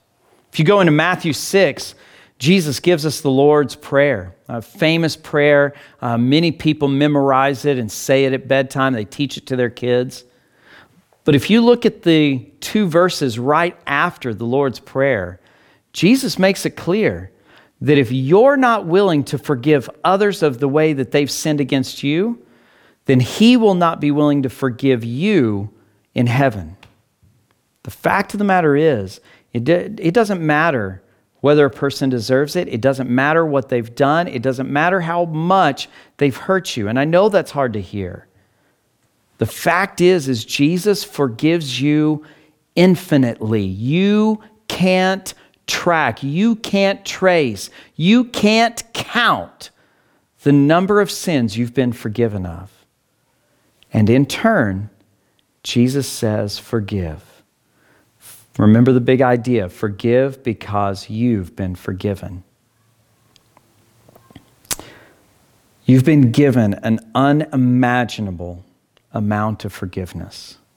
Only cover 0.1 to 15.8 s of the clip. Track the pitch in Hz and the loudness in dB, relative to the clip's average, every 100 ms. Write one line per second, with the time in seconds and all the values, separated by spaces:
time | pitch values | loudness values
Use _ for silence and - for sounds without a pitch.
0.1 | _ _ _ _ - 156 202 175 151 170 | _ _ _ _ -2 2 4 4 4 0
1.1 | 175 170 135 - 196 165 127 - - - | -2 -4 -6 -2 2 2 -2 -12 -18 -20
2.1 | - _ - 127 190 151 123 175 175 151 | -20 _ -4 2 2 2 -2 0 0 0
3.1 | 135 143 131 143 151 143 - - 139 143 | -4 -2 2 4 4 0 -6 -4 0 2
4.1 | 113 92 - - 120 - - 165 165 160 | 0 -8 -18 -12 -12 -10 -2 0 2 0
5.1 | - - 151 147 143 143 139 - - 123 | -4 -4 2 4 4 2 -2 -20 -10 -4
6.1 | 117 123 147 170 - 156 151 143 139 147 | 0 2 2 0 -2 -2 0 0 0 0
7.1 | 147 139 131 139 131 147 135 110 - - | 2 2 2 0 -2 -2 -2 -4 -8 0
8.1 | 135 135 131 - 135 131 139 135 123 104 | 2 2 -2 -2 -2 0 -2 -2 -2 -6
9.1 | - 139 - - 127 123 117 123 123 131 | -6 -8 -8 -8 -2 -2 -2 -2 -2 -2
10.1 | - - _ _ _ _ - _ _ _ | -10 -20 _ _ _ _ -20 _ _ _
11.1 | _ - 139 - 220 233 240 233 - 170 | _ 0 2 4 4 4 4 2 0 2
12.1 | 160 151 135 - - - 214 196 160 180 | 4 4 0 -8 -16 -4 -2 2 2 2
13.1 | - 139 113 123 151 175 - - 143 175 | 0 -4 -2 0 0 0 -4 -4 -2 -2
14.1 | - 127 104 117 135 139 117 - 135 139 | -4 -8 -6 -2 0 -2 -4 -8 -2 0
15.1 | 113 87 90 _ _ _ _ | 0 -4 -12 _ _ _ _